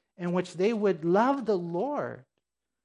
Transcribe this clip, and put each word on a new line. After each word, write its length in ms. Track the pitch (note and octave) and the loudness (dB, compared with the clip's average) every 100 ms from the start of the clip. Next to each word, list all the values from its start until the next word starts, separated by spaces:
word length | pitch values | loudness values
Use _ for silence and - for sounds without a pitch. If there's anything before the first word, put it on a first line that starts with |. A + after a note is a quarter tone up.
| _ - | _ -8
in 160 | F3 | -2
which 220 | F3+ F3+ | -2 -2
they 200 | D#3+ G3 | 0 0
would 300 | A3 G3+ E3+ | 2 0 0
love 440 | E3+ F#3+ B3 C#4 A3 | 2 4 4 2 0
the 100 | F#3+ | -2
Lord 640 | F3 E3+ B3+ C#4+ A#2+ B2 - _ _ _ _ _ | -2 -4 -2 -4 -6 -8 -16 _ _ _ _ _